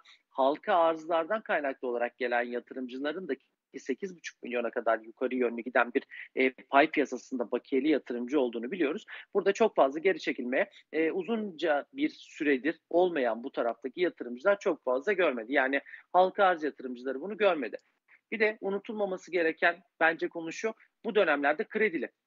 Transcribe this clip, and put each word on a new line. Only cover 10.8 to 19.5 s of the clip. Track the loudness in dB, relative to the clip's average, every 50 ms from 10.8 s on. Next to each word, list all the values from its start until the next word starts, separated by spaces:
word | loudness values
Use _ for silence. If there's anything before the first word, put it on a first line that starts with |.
| _ _ -2
e, | 0 0 0
uzunca | 0 -2 -4 -4 -4 -4 -4 -6 -8 -4 0 0 0 0 -2 _ -6
bir | -4 -4 -4
süredir | -4 -6 -20 -18 -8 -4 0 2 2 2 2 -2 -4 -4 _ 0
olmayan | 2 2 2 4 2 0 0 0 0 -2 -6
bu | -8 -4
taraftaki | -2 -2 -2 -2 _ -8 -8 -2 0
yatırımcılar | 0 0 -2 -4 -10 -10 -8 -2 2 2 2 2
çok | 2 -2 -2 -2 0
fazla | -2 -2 0 0 0 2
görmedi. | 2 2 2 2 -2 -4 0 2
Yani | 2 2 2 0 -2 -4 -6 -20 -20 -12 _ 4
halka | 4 4 4 4 4 4
arz | 4 4 2 -2
yatırımcıları | -4 -6 -6 -10 -10 -10 -8 -8 -8 -6 -6
bunu | -6 -8 -4
görmedi. | 2 2 2 2 2 -2 -6 -8 -12 _ _ _ _ _ _ -20 _ _ -8 -2
Bir | 0
de | 0 0 0 -2
unutulmaması | -6 -4 -4 -4 -6 -6 -4 -4 -2 -4 -4 -6 -8 -4
gereken | -2 0 0 0